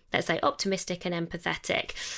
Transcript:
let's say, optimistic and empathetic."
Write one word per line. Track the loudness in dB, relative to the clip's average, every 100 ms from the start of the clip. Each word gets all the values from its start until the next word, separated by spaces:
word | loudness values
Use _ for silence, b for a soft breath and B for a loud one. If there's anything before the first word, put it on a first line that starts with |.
| -2
let's | 0 2
say, | 2
optimistic | 2 2 0 0 0 -4 -2
and |
empathetic." | -2 -2 -2 -2 -2 0 0 0 -4 B